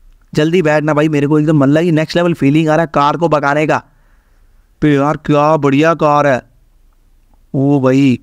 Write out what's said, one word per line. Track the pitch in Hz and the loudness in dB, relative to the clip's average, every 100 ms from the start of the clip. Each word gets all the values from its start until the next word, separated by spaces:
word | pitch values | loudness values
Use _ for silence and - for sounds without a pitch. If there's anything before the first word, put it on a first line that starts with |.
| - _ _ | -20 _ _
"जल्दी | 151 156 180 | -2 0 0
बैठ | 156 151 | 0 0
ना | 151 | 0
भाई, | 147 156 | 0 0
मेरे | 147 143 | 0 0
को | 151 | 0
एकदम | 151 156 | 2 2
मन | 135 | 2
लगी, | 151 175 | 2 2
नेक्स्ट | 156 156 175 | 0 -2 -2
लेवल | 175 | -2
फीलिंग | 165 139 151 160 | 0 0 0 0
आ | 151 | 0
रहा | 165 | -2
है | |
कार | 147 143 151 | 0 -2 0
को | 170 | -2
भगाने | 151 143 147 156 | -2 0 -2 0
का।" | 135 - _ _ _ _ _ _ _ _ - | -2 -6 _ _ _ _ _ _ _ _ -4
"बे | 151 | 0
यार, | 143 143 156 - | 0 -2 -4 -2
क्या | 147 147 156 | 0 2 0
बढ़िया | 139 135 160 160 | 0 0 0 0
कार | 156 147 143 | 0 0 0
है।" | 123 - _ _ _ _ _ _ _ _ _ _ | -2 -6 _ _ _ _ _ _ _ _ _ _
"ओ | 139 139 143 | -4 -2 0
भाई, | 131 135 139 120 | 0 2 0 0